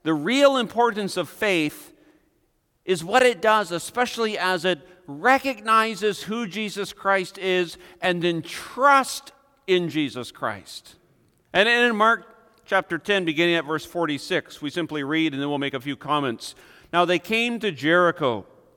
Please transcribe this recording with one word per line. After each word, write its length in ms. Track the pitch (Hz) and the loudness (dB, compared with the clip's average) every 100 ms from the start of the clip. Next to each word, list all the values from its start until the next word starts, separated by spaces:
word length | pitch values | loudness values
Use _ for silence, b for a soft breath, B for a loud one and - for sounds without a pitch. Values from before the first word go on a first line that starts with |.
the 100 | 156 | -2
real 420 | 156 165 269 277 262 | 0 2 4 6 4
importance 600 | 214 226 233 208 196 185 | 0 0 0 0 -4 -4
of 120 | 151 | -8
faith 640 | - 214 175 151 - - _ b b b b _ _ _ _ | -4 0 0 0 -6 -18 _ b b b b _ _ _ _
is 180 | - 175 | -4 -4
what 220 | 165 247 | 2 4
it 180 | 247 180 | 4 4
does, 300 | 214 214 185 | 4 4 2
especially 680 | 170 - 247 247 233 220 202 | -4 -4 -2 -2 -2 -4 -2
as 260 | 185 185 | 0 0
it 140 | 185 160 - B B | 0 -2 -4 B B
recognizes 1120 | 143 226 269 269 208 220 220 220 185 208 - | 0 2 4 2 -4 2 2 2 -2 -2 -4
who 240 | 175 226 214 | -6 -6 -6
Jesus 460 | 190 208 185 185 | -6 -6 -6 -10
Christ 460 | - 196 196 185 - | -4 0 0 -2 -6
is 380 | 185 185 170 - B B | 0 0 0 -6 B B
and 220 | 180 175 | -2 0
then 200 | 175 165 | 0 -2
trust 880 | - - - - 285 277 254 - - - _ _ - | -6 -12 -10 2 6 6 4 -6 -14 -20 _ _ 0
in 220 | 180 170 | 0 0
Jesus 420 | 151 139 123 117 | -2 -2 -4 -12
Christ. 640 | - 120 101 - - - - _ _ _ _ _ | -8 -6 -6 -12 -20 -20 -20 _ _ _ _ _
And 160 | 175 220 | 2 4
in 280 | 240 240 214 | 4 4 4
Mark 280 | 220 226 - - _ _ | 2 2 -4 -20 _ _
chapter 340 | - 190 - 160 | -2 -2 0 -4
ten, 260 | - 196 | 0 0
beginning 320 | 165 151 170 170 | 0 2 2 2
at 80 | |
verse 200 | 143 156 | 0 -6
forty-six, 800 | - 175 160 139 - 175 - - | -6 -4 -2 -2 -4 -4 -4 -10
we 80 | 147 | -8
simply 320 | 175 160 151 | -6 -6 -4
read 300 | 139 160 156 | -2 0 0
and 100 | 135 | -2
then 60 | 143 | -4
we'll 100 | 143 | -2
make 160 | 139 | -4
a 60 | 135 | -6
few 160 | 139 131 | -8 -8
comments. 580 | 139 147 135 113 - - B B B | -4 -2 -2 -4 -10 -18 B B B
"Now 120 | 170 | 0
they 140 | 175 180 | 2 0
came 400 | - 226 240 233 | -2 -2 -2 -4
to 140 | 214 | -4
Jericho. 720 | 135 147 175 175 160 135 107 - _ _ | -2 2 4 4 2 -2 -2 -6 _ _